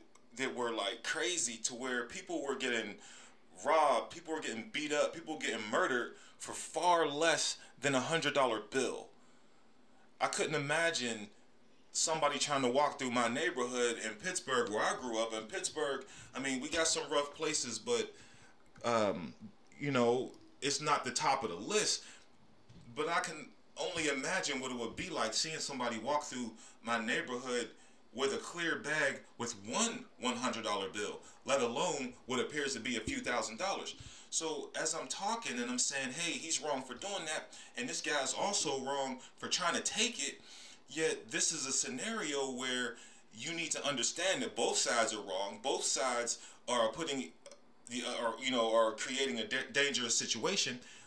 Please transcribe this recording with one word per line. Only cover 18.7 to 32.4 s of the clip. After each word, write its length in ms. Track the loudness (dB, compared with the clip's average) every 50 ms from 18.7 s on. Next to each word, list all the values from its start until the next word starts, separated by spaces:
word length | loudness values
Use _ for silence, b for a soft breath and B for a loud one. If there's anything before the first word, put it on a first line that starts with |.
| -12 -4 0
um, 500 | 2 4 4 4 4 2 0 -4 -8 -10 -12 -16 -18 -18 -18 -20 -20 -12 -6
you 120 | -2 0
know, 400 | 4 6 6 6 6 4 2 -2 -8 -14 -20 -20 -12 -4
it's 220 | -2 -2 -2 0
not 240 | 2 4 2 2 2
the 60 | 0
top 320 | -2 0 2 4 2 2 2
of 80 | -2
the 40 | -4
list. 480 | -4 -4 0 0 2 2 2 0 -2 B B B B B B B -20 -20 -20 -20 -20 -20 -20 -20 -20 -18 -10 -4
But 140 | -2 -2 0
I 100 | 2 0
can 300 | 0 -2 -4 -8 -10 -14 -16 -20 -20 -16 -8 -6
only 280 | -4 -4 -2 0 2 2
imagine 520 | 2 0 0 0 0 0 0 0 -2 -2
what 120 | -2 -4
it 60 | -4 -4
would 180 | -4 -4 -4
be 140 | -6 -6 -4
like 260 | -2 0 0 0 0
seeing 240 | 0 0 -2 -2 -4
somebody 400 | -4 -4 -4 -2 -2 -2 -2 -2
walk 240 | 0 0 0 0 0
through 280 | -2 -6 -6 -6 -6 -8 B B B B B B
my 200 | -2 -2 0 0
neighborhood 680 | 0 -2 -2 -2 -4 -6 -6 -4 -2 -2 -2 -2 -2 -6 B B B B B B B -4
with 200 | 0 0 0 0
a 40 | 0
clear 400 | -4 -6 -6 -2 0 0 0 -2
bag 420 | -2 -2 0 2 2 2 0 -2 -8 B B -6
with 160 | -6 -6 -6 -6 -6 -2
one 380 | 0 2 2 2 0 -2 -8 -14 -12 -6
one 160 | -4 -2 -2
hundred 280 | 0 -2 -2 -2 -2 -2
dollar 240 | 0 0 0 -2 -2
bill, 300 | -4 -4 -4 -4 -4 -8 B B B B B
let 160 | 2 2 4
alone 520 | 4 2 2 2 0 0 0 0 -2 -6 -8 -10 -6
what 140 | -2 0
appears 340 | 0